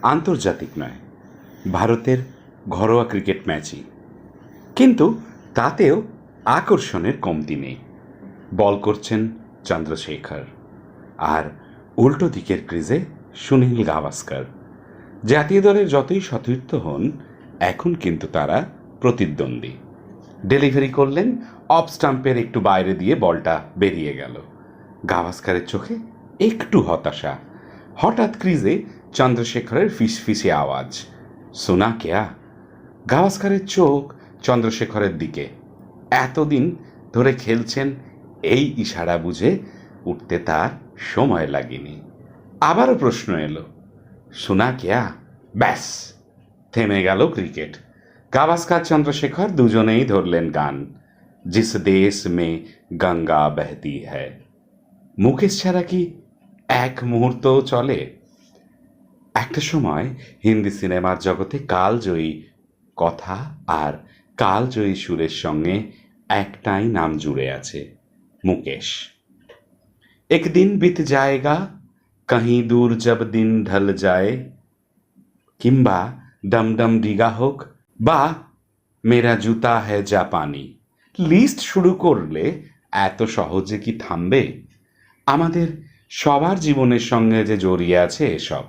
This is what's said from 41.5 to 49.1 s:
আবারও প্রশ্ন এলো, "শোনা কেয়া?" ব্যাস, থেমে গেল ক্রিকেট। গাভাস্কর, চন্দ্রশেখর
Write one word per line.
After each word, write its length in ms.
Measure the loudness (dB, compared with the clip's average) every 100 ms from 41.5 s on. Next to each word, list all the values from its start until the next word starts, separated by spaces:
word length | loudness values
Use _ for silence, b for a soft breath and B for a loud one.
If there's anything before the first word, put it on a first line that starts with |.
| -4 -6 -12 -14 -18 -20 -20 B B B -2
আবারও 340 | 0 4 2
প্রশ্ন 440 | 4 2 -2 -4 -4
এলো, 280 | -4 -8 -12 -20 -20 -20 b b _
"শোনা 400 | -16 -2 2 2 0
কেয়া?" 340 | -2 0 -2 -8 -20 -20 _ 0
ব্যাস, 560 | 0 0 -8 -14 -16 -20 _ _ _ _ _
থেমে 300 | -2 2 2
গেল 260 | 2 2 2
ক্রিকেট। 500 | 0 -6 -8 -12 -14 b b b b b
গাভাস্কর, 500 | 2 2 2 0 0
চন্দ্রশেখর 640 | 2 2 2